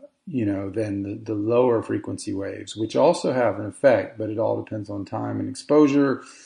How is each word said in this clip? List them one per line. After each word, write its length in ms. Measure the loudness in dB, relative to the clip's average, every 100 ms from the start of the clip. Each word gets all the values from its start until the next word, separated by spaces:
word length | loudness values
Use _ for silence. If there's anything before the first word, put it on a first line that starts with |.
| -20 _ -6
you 180 | -2 0
know, 240 | -2 -4
than 340 | -4 -4 -4
the, 120 | -6 -8
the 200 | -6 -4
lower 480 | 2 4 4 2
frequency 500 | 0 -4 -4 -8 -6
waves, 440 | -6 -6 -10 -12 -8
which 180 | -2 4
also 380 | 4 4 0
have 260 | 2 0 0
an 60 | -8
effect, 520 | 2 4 4 2 -6
but 120 | -6
it 100 | -2
all 240 | -2 -2
depends 260 | -4 -10 -8
on 140 | -10
time 380 | -8 -6 -6 -6
and 80 | -6
exposure. 760 | -8 2 6 6 6 2 0 -8 -20